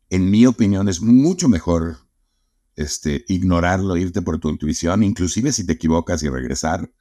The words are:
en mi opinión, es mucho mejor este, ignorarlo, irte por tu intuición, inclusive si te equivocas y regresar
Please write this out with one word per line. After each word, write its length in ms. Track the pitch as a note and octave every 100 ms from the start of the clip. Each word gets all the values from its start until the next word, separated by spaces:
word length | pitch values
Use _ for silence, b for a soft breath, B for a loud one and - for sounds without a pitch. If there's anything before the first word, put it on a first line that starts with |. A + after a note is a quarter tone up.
| _
en 220 | F#2 F#2
mi 160 | G#2 B2
opinión, 420 | A#2+ G#2 G2 G2+
es 120 | E2+
mucho 480 | A2 B2 D#3 F#3 D#3+
mejor 560 | F2+ F2 E2+ E2 D#2+ _ _ _ _ _ _ _ -
este, 480 | D2+ - D#2 C#2+ -
ignorarlo, 720 | F#2 F#2 E2+ F2 F#2 G2 F2
irte 240 | F#2 F#2+
por 180 | F2 D#2+
tu 100 | D#2
intuición, 540 | D#2 D2+ - E2+ G2+
inclusive 480 | G2+ F#2 F2 G#2 C#3
si 140 | A#2+ F2
te 80 |
equivocas 500 | D#2+ D#2+ E2 E2 E2+
y 60 | D2+
regresar 640 | B1+ B1 C2+ D#2+ F2 - _